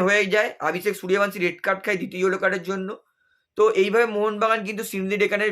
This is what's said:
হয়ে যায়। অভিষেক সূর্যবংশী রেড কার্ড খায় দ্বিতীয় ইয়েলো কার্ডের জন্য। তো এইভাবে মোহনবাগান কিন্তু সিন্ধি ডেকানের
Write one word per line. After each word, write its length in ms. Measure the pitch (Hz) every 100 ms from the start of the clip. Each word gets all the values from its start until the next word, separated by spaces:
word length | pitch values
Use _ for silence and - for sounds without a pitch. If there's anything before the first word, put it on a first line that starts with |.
| 190
হয়ে 180 | 208 196
যায়। 160 | 214 226 - 151
অভিষেক 240 | 175 202 185
সূর্যবংশী 400 | 185 196 202 202
রেড 180 | 175 170 -
কার্ড 140 | 190 220
খায় 120 | 196
দ্বিতীয় 220 | 175 180
ইয়েলো 160 | 190 190
কার্ডের 220 | 190 190 170
জন্য। 200 | 196 190 220 _ _ _ _ _ -
তো 60 | 214 -
এইভাবে 260 | 202 214 233 208
মোহনবাগান 440 | 214 208 220 220 196
কিন্তু 160 | 214 226
সিন্ধি 260 | 190 190 202
ডেকানের 300 | 196 202 214